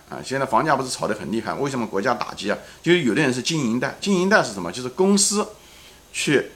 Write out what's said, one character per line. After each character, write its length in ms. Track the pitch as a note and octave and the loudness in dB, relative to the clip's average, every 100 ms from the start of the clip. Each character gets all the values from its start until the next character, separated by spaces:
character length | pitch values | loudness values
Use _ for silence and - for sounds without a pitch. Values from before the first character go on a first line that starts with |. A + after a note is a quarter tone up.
| - | -14
啊， 120 | C2+ | -12
现 160 | - C3+ | -6 -4
在 60 | C3+ | 0
房 180 | A2+ | 2
价 120 | D#3 C3 | 2 0
不 80 | |
是 60 | B2+ | -2
炒 180 | - D#3 | -4 -4
得 80 | G#2 | -4
很 160 | E2 | -4
厉 100 | A2 | -4
害， 100 | F#2+ E2+ | -4 -4
为 120 | C#3 | -2
什 120 | C3 | -2
么 80 | G#2 | -4
国 120 | G2 | -2
家 140 | B2 | 0
打 220 | A#2+ - - | 0 -4 -6
击 160 | G2+ | -4
啊？ 60 | F#2 - - | -4 -8 -4
就 80 | D#3+ | 2
是 100 | F3 | 2
有 140 | A#2+ A2 | 2 2
的 60 | |
人 100 | C#3 | 2
是 80 | B2 | 0
经 180 | A#2+ D#3+ | -2 -2
营 200 | A#2+ B2 | 0 0
贷， 180 | C3+ - | -4 -4
经 140 | G3+ | 0
营 160 | F#3 F#3+ | 2 4
贷 140 | G3+ | 4
是 100 | C3 | 4
什 80 | G2 | -4
么？ 100 | F2 | -6
就 120 | B2 | -6
是 60 | B2 | -6
公 280 | D3+ F#3+ G3+ | 2 4 4
司 300 | - G#3 - - - - - - - | 4 0 -4 -8 -20 -20 -20 -20 -14
去 400 | - - C3 - | -4 2 2 2